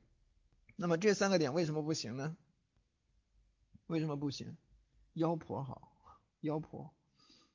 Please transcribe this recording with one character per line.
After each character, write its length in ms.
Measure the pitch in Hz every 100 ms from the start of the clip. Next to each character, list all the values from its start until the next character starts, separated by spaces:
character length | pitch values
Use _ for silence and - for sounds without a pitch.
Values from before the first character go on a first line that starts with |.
| - _ _ _ _ _ - -
那 100 | 175
么 120 | 165
这 160 | 208
三 180 | 196 196
个 80 | 180
点 140 | 139
为 100 | 165
什 100 | 156
么 80 | 156
不 120 | 151
行 240 | 151 - 127
呢？ 180 | 151 165 _ _ _ _ _ _ _ _ _ _ _ _ _ - -
为 160 | 160
什 60 | 156
么 80 | 143
不 120 | 143
行？ 280 | - - 165 _ - _ _ _
妖 240 | 160 165 165
婆 260 | - 120
好， 300 | 131 - - _ - - _ _
妖 180 | 151 156
婆。 340 | 156 - 151 - _ _ _ - _